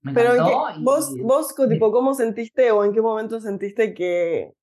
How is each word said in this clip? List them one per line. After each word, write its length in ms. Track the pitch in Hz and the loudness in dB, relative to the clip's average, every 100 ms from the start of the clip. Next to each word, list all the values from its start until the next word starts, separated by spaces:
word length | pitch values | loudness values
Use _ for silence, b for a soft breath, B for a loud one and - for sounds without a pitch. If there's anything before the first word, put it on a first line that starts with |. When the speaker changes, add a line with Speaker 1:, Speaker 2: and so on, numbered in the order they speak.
Speaker 1:
me 100 | 139 | -4
Speaker 2:
Pero 180 | 139 240 | 0 2
¿en 60 | 247 | 4
Speaker 1:
encantó 260 | 170 - 302 | 2 0 -2
Speaker 2:
qué, 60 | 156 | -2
Speaker 1:
y 40 | |
Speaker 2:
vos, 300 | 247 294 285 123 | 0 0 -2 -6
vos, 300 | 220 277 311 | 0 0 0
co-, 100 | - | -2
Speaker 1:
sí. 60 | 254 | 0
Speaker 2:
tipo, 220 | 160 220 | 2 2
¿cómo 200 | 233 262 | 2 0
sentiste 600 | 269 226 214 226 - 240 | 0 -2 -4 -6 2 4
o 120 | 208 | 4
en 80 | 202 | 2
qué 80 | 220 | 2
momento 400 | 226 220 214 226 | 0 -2 -6 -8
sentiste 540 | 214 196 202 208 214 | -8 -8 -6 -2 -2
que, 580 | - 180 175 170 139 76 _ | -2 -2 -2 -2 -4 -6 _